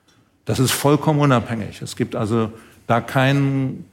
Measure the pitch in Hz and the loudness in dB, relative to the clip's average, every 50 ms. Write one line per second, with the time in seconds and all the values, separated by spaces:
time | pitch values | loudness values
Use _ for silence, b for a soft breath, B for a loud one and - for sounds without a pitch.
0 | b b b b b b b b - - 113 123 131 117 - - - 139 151 147 | b b b b b b b b -6 -4 0 0 0 0 0 2 2 4 4 4
1 | - 156 151 143 147 143 131 117 104 - 117 113 98 92 - - - - - - | 2 2 2 2 4 4 4 2 0 -2 -6 -6 -6 -10 -10 -12 -12 -10 -6 -6
2 | 117 107 - 127 117 101 117 113 110 110 B B B B B B B - 117 120 | -6 -4 -4 -4 -2 0 0 0 -2 -2 B B B B B B B 0 0 0
3 | 117 - - 135 131 135 139 139 139 139 135 135 135 131 - - - - | 0 0 0 2 2 4 2 2 2 0 0 0 -2 -4 -6 -8 -14 -18